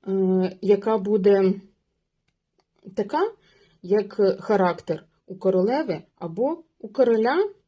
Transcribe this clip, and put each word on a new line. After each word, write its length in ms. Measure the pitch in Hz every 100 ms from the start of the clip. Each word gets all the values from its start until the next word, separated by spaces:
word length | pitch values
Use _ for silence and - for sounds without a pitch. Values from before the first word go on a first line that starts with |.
| -
е, 500 | 190 185 185 185 185
яка 360 | 190 196 214 220
буде 640 | 190 214 196 196 190 196 - _ _ _ _ _ _ _ _ _ _ _ - 190
така, 360 | 202 302 415 - _ _ _ _
як 320 | 180 208 208 - 190 -
характер 640 | - 208 180 170 - 160 _ _ _
у 100 | 190
королеви 680 | 190 190 190 269 277 160 - _
або 480 | 170 165 262 330 - _
у 100 | 208
короля 600 | 214 240 226 233 311 415 -